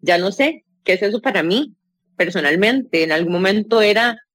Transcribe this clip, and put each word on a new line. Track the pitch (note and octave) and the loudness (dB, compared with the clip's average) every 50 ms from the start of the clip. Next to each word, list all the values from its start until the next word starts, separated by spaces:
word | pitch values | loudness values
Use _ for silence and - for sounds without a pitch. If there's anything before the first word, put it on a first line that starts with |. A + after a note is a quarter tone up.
ya | - - F3 E3+ | 2 2 0 2
no | F3+ G3 F#3+ | 2 -2 -2
sé | - C4+ D4+ D#4+ D#4 _ _ _ _ _ | 0 -2 -2 -2 -6 _ _ _ _ _
qué | - F#3 | -2 0
es | F#3+ G#3 | 0 0
eso | G3+ G#3 A#3+ A3 | -2 -4 -2 -4
para | - - F#3 D#3 | -2 -2 -2 -2
mí, | E3 F#3 A#3+ D4+ C#4+ - _ _ _ _ _ _ _ _ | 0 0 -2 -2 -4 -10 _ _ _ _ _ _ _ _
personalmente". | _ F3+ E3+ F3 F#3+ D3+ C#3+ D3+ F3 G3 A3 B3 C4+ B3+ - - E3 D#3+ | _ -4 -2 -2 -2 0 0 0 2 2 0 0 -2 -4 -2 0 0 0
En | D#3+ D3+ | 0 0
algún | D#3+ F3 E3+ F3 | -2 0 -2 -2
momento | F3 F#3 F#3+ G3+ G#3+ G#3 A3 A3+ A3+ G#3+ | 0 0 0 0 0 -2 0 2 2 4
era | G#3 G#3 G#3+ A#3 A#3+ A#3 A3+ _ _ | 4 2 2 0 -2 -4 -6 _ _